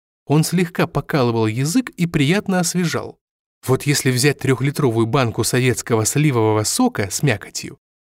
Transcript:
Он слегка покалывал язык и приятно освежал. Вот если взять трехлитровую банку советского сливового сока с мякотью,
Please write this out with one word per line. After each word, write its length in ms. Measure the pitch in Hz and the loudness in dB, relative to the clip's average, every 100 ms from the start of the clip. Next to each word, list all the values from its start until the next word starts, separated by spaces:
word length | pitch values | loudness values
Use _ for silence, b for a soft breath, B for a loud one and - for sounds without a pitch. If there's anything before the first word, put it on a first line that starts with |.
| _ _ - | _ _ 0
Он 160 | 147 | 2
слегка 440 | 151 175 175 - 170 | 2 0 -2 -2 -2
покалывал 600 | 143 - 151 120 113 110 | -2 -2 0 0 2 0
язык 440 | 113 143 254 247 | 0 0 0 -2
и 160 | - 170 | -4 -2
приятно 540 | 156 139 202 202 180 | 0 2 0 0 -2
освежал. 580 | 170 180 170 123 110 - _ _ _ _ - | 0 -2 -2 -4 -8 -16 _ _ _ _ -2
Вот 180 | 131 | 0
если 260 | 139 135 131 | 2 0 0
взять 300 | 123 143 - | 2 2 0
трехлитровую 640 | 131 123 139 - 135 113 113 | 0 0 0 0 0 2 0
банку 380 | 143 117 - | 2 0 -2
советского 600 | 107 127 127 113 - 110 | -2 0 0 -2 0 0
сливового 600 | 107 143 151 120 107 107 | 2 2 2 4 2 2
сока 440 | 107 - 247 - 98 | 0 0 0 0 -6
с 120 | - | -2
мякотью, 560 | 143 104 - - 85 85 _ _ | -2 -2 -6 -12 -12 -16 _ _